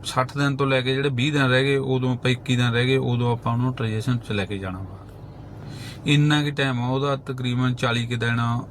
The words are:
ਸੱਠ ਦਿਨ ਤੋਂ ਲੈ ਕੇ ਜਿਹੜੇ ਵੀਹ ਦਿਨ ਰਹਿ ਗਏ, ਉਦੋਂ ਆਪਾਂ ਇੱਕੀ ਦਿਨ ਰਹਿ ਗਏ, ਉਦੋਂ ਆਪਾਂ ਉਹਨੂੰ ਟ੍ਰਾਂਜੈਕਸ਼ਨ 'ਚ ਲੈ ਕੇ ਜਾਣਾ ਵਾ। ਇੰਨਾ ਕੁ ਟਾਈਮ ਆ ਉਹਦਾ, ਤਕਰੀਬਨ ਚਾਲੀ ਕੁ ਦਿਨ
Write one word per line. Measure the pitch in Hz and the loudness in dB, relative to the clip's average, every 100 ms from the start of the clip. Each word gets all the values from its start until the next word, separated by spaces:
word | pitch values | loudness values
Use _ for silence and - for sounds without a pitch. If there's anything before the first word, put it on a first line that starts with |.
ਸੱਠ | - - 127 143 | -4 -2 -2 0
ਦਿਨ | 143 135 | 0 2
ਤੋਂ | 139 | 2
ਲੈ | 131 | 2
ਕੇ | 127 | 2
ਜਿਹੜੇ | 135 143 | 0 0
ਵੀਹ | 123 139 | 2 2
ਦਿਨ | 147 | 4
ਰਹਿ | 131 127 | 4 4
ਗਏ, | 135 139 | 4 2
ਉਦੋਂ | 135 131 127 | 2 0 0
ਆਪਾਂ | 123 127 | 0 0
ਇੱਕੀ | 123 - 123 | 0 0 2
ਦਿਨ | 123 | 2
ਰਹਿ | 117 123 | 2 2
ਗਏ, | 135 | 2
ਉਦੋਂ | 127 120 120 | 2 0 0
ਆਪਾਂ | 117 113 | 0 0
ਉਹਨੂੰ | 117 127 | 0 0
ਟ੍ਰਾਂਜੈਕਸ਼ਨ | 127 110 110 107 120 | 0 -2 -2 0 -2
'ਚ | - | -2
ਲੈ | 104 | -4
ਕੇ | 92 101 | -2 -4
ਜਾਣਾ | 95 95 | -6 -8
ਵਾ। | 95 - - - - - - - - - - - - | -10 -12 -16 -16 -16 -16 -16 -14 -14 -12 -12 -8 2
ਇੰਨਾ | 147 147 151 | 4 4 4
ਕੁ | 147 | 2
ਟਾਈਮ | 143 135 123 | 0 0 0
ਆ | 123 | 0
ਉਹਦਾ, | 131 139 135 | 0 0 -2
ਤਕਰੀਬਨ | 135 131 123 123 127 | -4 -6 -2 0 0
ਚਾਲੀ | 123 127 117 117 | 0 0 0 -2
ਕੁ | 120 | -2
ਦਿਨ | 117 117 117 120 - | 0 0 0 -2 -4